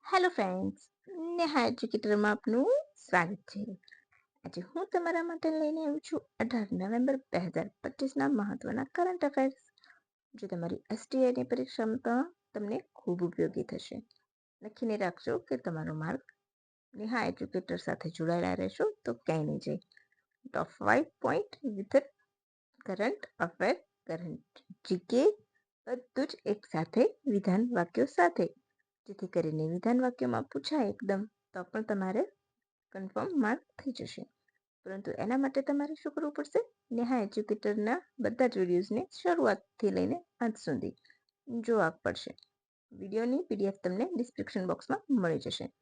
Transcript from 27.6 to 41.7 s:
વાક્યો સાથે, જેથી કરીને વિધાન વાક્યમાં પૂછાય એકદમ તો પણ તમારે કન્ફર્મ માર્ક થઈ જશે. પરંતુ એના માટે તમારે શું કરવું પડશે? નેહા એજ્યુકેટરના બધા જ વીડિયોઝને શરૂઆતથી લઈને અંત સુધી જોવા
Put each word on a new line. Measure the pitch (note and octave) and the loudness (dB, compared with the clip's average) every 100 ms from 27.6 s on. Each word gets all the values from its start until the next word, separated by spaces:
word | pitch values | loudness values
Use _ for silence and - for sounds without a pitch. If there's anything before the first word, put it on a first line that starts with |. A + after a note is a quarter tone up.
| B3 | 4
વાક્યો | A#3 F3 - C#4 | 2 0 2 0
સાથે, | - F4 F4 F3+ - _ _ _ _ - | 4 4 4 -2 -2 _ _ _ _ -18
જેથી | G3 F#3 | -10 -2
કરીને | F3 D#3+ D#3 D#3 | 0 0 0 -2
વિધાન | F3 A3+ B3 | 0 2 4
વાક્યમાં | B3+ B3 B3+ A3+ | 2 0 0 0
પૂછાય | C4+ C#4+ - D4+ G#3 | -2 -8 -2 0 0
એકદમ | G3+ G3 G3 G#3+ _ _ | -2 -2 -2 -2 _ _
તો | F#3 | -10
પણ | F3+ G#3+ | -6 -6
તમારે | G#3+ G3+ F#3+ G#3 G4 _ _ _ _ _ _ | -2 -2 0 0 -2 _ _ _ _ _ _
કન્ફર્મ | F#3+ F#3+ - G4 D#4+ | -12 -8 -4 -2 0
માર્ક | G#3+ C#4 | 0 0
થઈ | _ - C#4 | _ -10 -8
જશે. | B3 - - - _ _ _ _ _ F#3+ | -8 -10 -10 -16 _ _ _ _ _ -12
પરંતુ | F#3+ F3 | -10 -8
એના | - G3+ B3+ | -6 -2 0
માટે | C4+ C#4 | 2 0
તમારે | C#4 C#4+ D4 | 0 0 -2
શું | D#4 D4+ | -6 -6
કરવું | D4 D4 | -4 -4
પડશે? | D4 D4 - A#4 _ _ | -6 -2 -2 -2 _ _
નેહા | A#3 A#3+ C4 | -4 0 0
એજ્યુકેટરના | G3+ G#3+ G#3+ G#3 G#3 G#3+ G#3 D#4 - - | 0 -4 -2 -2 0 0 0 -2 -4 -4
બધા | G#3 A#3 B3+ | -4 2 2
જ | G#3+ | 4
વીડિયોઝને | F3+ F3+ G3 G#3+ F#4+ - | 4 4 2 -2 -4 -2
શરૂઆતથી | F4+ E4+ B3 G3 _ _ G#3 | 2 4 4 2 _ _ 0
લઈને | F#3+ F#3 F4 - _ | 2 0 -2 -8 _
અંત | A#3 A3 | -2 -2
સુધી | - C3+ - - _ _ _ _ - A#3 | -4 -2 -4 -8 _ _ _ _ -8 -6
જોવા | A3 | 2